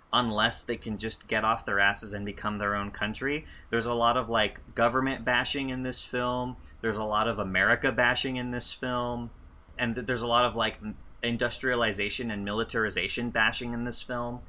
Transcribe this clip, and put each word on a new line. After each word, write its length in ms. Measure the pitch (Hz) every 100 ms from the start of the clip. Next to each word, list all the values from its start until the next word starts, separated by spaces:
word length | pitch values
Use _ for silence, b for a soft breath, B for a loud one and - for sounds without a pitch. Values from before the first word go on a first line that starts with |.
| _
unless 520 | 117 117 107 113 -
they 120 | - 113
can 200 | 113 104
just 320 | 110 - -
get 160 | 110
off 220 | 110 113 -
their 120 | 98
asses 360 | 101 101 104
and 100 | 104
become 340 | 101 - 107 104
their 160 | 101
own 160 | 101 101
country. 540 | - 104 107 135 151 151 B -
There's 160 | 117 117
a 60 |
lot 240 | 120 117 123
of, 120 | 110
like, 460 | 113 104 - -
government 500 | - 117 131 135 131
bashing 440 | 120 123 131 143 135
in 140 | 127
this 180 | 127 123
film. 560 | - 123 123 123 123 127 B -
There's 160 | 113 107
a 80 |
lot 240 | 107 107 110
of 100 | 107
America 540 | 95 92 104 117 139
bashing 440 | 120 123 123 135 127
in 140 | 123
this 220 | 123 -
film. 580 | - 127 123 123 120 117 - - - - -
And 160 | 120
th-, 120 | 117 113
there's 160 | 120
a 40 | 120
lot 200 | 117 120
of, 100 | 113
like, 220 | 110 -
m-, 140 | 107 - - -
industrialization 1080 | 120 117 120 - 131 120 113 98 101 - 117
and 140 | 101
militarization 840 | 101 107 113 117 107 90 95 - 120
bashing 440 | 113 110 117 120
in 100 | 117
this 160 | 120 113
film. 400 | - 123 120 123